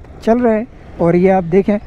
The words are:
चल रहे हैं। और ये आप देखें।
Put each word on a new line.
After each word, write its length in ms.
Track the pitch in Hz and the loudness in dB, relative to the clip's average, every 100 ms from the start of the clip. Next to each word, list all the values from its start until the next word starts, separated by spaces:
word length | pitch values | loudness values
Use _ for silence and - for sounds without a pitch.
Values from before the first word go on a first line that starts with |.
| - - | -12 -6
चल 160 | 220 240 | -2 0
रहे 180 | 240 214 | 0 -2
हैं। 100 | 240 - - - | -4 -16 -20 -4
और 140 | 170 175 | 0 2
ये 140 | 190 | 2
आप 140 | 190 | 2
देखें। 340 | 170 185 190 208 | 0 0 0 -4